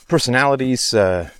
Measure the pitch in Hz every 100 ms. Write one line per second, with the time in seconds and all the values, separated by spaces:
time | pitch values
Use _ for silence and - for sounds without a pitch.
0 | - 165 - 127 139 135 131 123 - 110
1 | 95 90 82 -